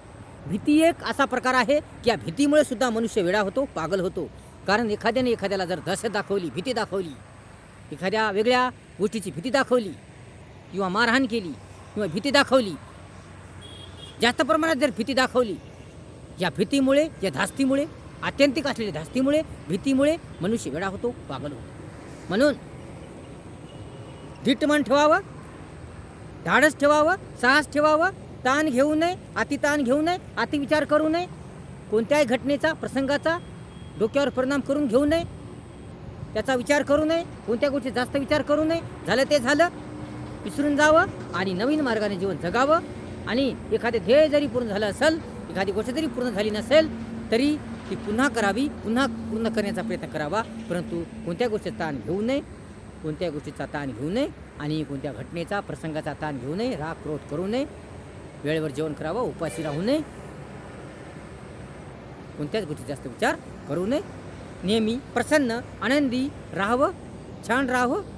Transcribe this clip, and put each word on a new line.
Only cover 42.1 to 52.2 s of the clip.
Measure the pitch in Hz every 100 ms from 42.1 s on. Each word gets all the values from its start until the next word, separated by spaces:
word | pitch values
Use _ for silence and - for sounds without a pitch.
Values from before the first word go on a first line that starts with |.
| 190
जीवन | 196 151
जगावं. | 165 214 277 330 - - - - -
आणि | 233 277 - -
एखादे | 143 233 226
ध्येय | 175 277 311
जरी | 294 285
पूर्ण | 240 233
झालं | 202 214
असेल, | - 302 320 - - -
एखादी | 165 196
गोष्ट | 196 214
जरी | 254 311
पूर्ण | - 247
झाली | 196 214
नसेल, | 208 220 302 320 - - - -
तरी | 220 285 302 - - -
ती | 196
पुन्हा | 196 214 277
करावी, | 226 202 196 294
पुन्हा | - 202 233 269
पूर्ण | - - 220 226
करण्याचा | 226 202 185
प्रयत्न | - 180 156
करावा. | 151 147 202 233 - -
परंतु | 175 170 170 165 - 165
कोणत्या | 170 247
गोष्टीचा | 208 180 -
ताण | 160 139
घेऊ | 107 185